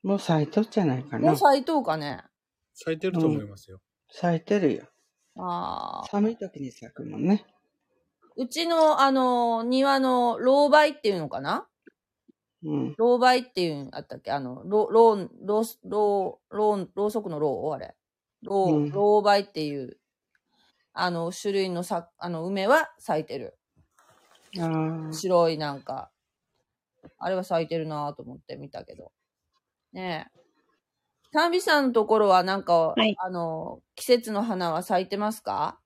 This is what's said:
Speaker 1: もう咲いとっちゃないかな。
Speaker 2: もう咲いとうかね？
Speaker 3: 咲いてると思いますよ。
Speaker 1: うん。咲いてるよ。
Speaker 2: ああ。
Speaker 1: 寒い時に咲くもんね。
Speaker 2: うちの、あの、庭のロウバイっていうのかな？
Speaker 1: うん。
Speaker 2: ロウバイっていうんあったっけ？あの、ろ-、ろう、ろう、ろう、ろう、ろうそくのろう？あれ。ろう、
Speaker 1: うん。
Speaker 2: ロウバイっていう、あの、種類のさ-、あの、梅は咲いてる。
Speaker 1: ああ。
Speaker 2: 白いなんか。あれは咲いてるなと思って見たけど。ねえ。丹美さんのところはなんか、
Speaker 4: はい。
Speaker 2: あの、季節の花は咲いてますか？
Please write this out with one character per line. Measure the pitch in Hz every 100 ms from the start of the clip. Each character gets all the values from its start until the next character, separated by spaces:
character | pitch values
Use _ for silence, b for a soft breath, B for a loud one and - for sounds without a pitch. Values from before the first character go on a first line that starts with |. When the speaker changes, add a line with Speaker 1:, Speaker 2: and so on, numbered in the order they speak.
Speaker 1:
も | 190
う | 196
咲 | - 160
い | 151
と | -
っ |
ち | 220 -
ゃ | 170
な | 127
い |
か | 131 113
な。 | 320
Speaker 2:
も |
う | -
咲 | 285 277
い |
と | 269 311
う |
か | 226 160
ね？ | 147 120 - _ _ _ _
Speaker 3:
咲 | - - 160
い |
て | 185
る | 180
と | 160
思 | 151
い | 104
ま | 98
す | -
よ。 | 95
Speaker 1:
う |
ん。 | _ _ _ -
咲 | 175 165
い |
て | - 208
る | 165
よ。 | 104 - _ _ _ _ -
Speaker 2:
あ | 180 175 - - - -
あ。 | -
Speaker 1:
寒 | 202 214
い | 233
時 | 190 -
に | 131
咲 | - 117
く | -
も | 147 151
ん | 165
ね。 | 208 - _ _ _ _ _ _ _ _ -
Speaker 2:
う | 254
ち | 311 339
の、 | 330 311 302
あ | 269
の、 | 269 254 247 233 226
庭 | 233 262 277 269
の | 262 247 240 226
ロ | 247 277 294
ウ |
バ | 302
イ | 302
っ | 302
て | 220
い |
う | 190
の | 151
か | -
な？ | 139 233 - _ _ _ _ _ _ _ _ _
Speaker 1:
う | 156 147
ん。 | 131 143
Speaker 2:
ロ | 233 240
ウ |
バ | 254
イ | 254
っ |
て | 254 -
い | 175
う | 147 135
ん |
あ | -
っ | -
た | -
っ |
け？ | -
あ | 139
の、 | 127 123
ろ-、 | - 208 208
ろ | 220 226
う、 | 208 175 -
ろ | 190 214
う、 | 220 - 185
ろ | 202 208 202 185 - _
う、 | 202
ろ | 214
う、 | 202 180
ろ | - 208
う |
そ | 214
く | 208
の | 151
ろ | 147 113
う？ | 143
あ | 139
れ。 | - - _ _ _ _
ろ | - 196 190
う、 | 151
Speaker 1:
う | 147
ん。 |
Speaker 2:
ロ | 190 208 208
ウ |
バ | 202 202
イ |
っ |
て | 202 - 151
い | 143
う、 | 127 - _ _ _ _ _ _ _ _ _
あ | - 180
の、 | 170 170
種 | 185 208
類 | 196 190
の | 175
さ-、 | 175 170 170 _
あ | 175
の、 | 165
梅 | 170 196 196
は | 302 311 _
咲 | - 156
い |
て | - 135
る。 | 110 _ _ _ _ _ _ _ _ _ _ 185
Speaker 1:
あ | 165 160 160 160 156
あ。 |
Speaker 2:
白 | 156 190 180 165
い | 156
な | 151
ん | 139
か。 | - 131 - _ _ _ _ _ _ _ _ _ - _
あ | 175
れ | 185
は |
咲 | 190 170
い | 160
て | 165
る | 156
な | 151 147
と | 143
思 | - 127
っ |
て | _ 131
見 | 143
た | -
け | -
ど。 | - - _ _ _ _ _ _ _ _
ね | 185 185 156 -
え。 | _ _ _ _ _ _ _ _ _ _
丹 | 302 339
美 | 359
さ | - 302
ん | 262
の |
と | 233
こ | 208 220
ろ | 208
は | 185
な | 180 196
ん |
か、 | - 170 160 -
Speaker 4:
は |
い。 | 220 202
Speaker 2:
あ | 185
の、 | 180 165 160 165 - _
季 | -
節 | - 247 233
の | 202
花 | 226 185 175
は | 160
咲 | 180 185
い | 185
て | 202
ま | 208
す | 220
か？ | - - 151 -